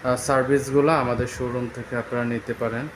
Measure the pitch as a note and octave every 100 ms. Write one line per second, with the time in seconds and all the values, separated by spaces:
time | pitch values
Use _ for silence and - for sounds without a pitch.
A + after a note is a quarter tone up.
0 | B2+ B2 - C3+ B2+ C#3 C3 C#3 C#3+ D#3+
1 | B2 A#2+ B2 - B2 B2 B2 B2 A#2 B2
2 | A2+ B2 A#2+ A#2 G#2+ A#2 A#2 A2+ D3